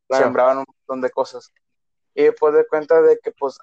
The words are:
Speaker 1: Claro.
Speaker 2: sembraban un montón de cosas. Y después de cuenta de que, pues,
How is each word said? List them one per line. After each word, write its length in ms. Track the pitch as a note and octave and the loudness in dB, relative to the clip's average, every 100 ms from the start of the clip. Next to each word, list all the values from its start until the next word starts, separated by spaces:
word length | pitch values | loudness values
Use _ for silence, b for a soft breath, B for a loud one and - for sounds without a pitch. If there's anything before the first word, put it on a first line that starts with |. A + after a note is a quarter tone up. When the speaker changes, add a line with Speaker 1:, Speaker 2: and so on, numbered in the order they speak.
| - | -4
Speaker 1:
Claro. 180 | C3 | -2
Speaker 2:
sembraban 340 | B2+ B2+ B2+ C3+ | 0 0 0 0
un 60 | C3+ | -6
montón 340 | _ - C3 | _ -12 -8
de 100 | B2+ | -6
cosas. 420 | - B2+ B2 - _ _ _ _ _ _ | -6 -8 -12 -20 _ _ _ _ _ _
Y 100 | C#3 | -2
después 300 | D3+ D3+ D3+ | 0 2 0
de 120 | D#3 D#3 | 2 0
cuenta 340 | D#3 D3+ E3 | -4 0 2
de 160 | D#3+ D#3 | 4 2
que, 100 | D3+ | -2
pues, 260 | - C#3 - | -8 -8 -6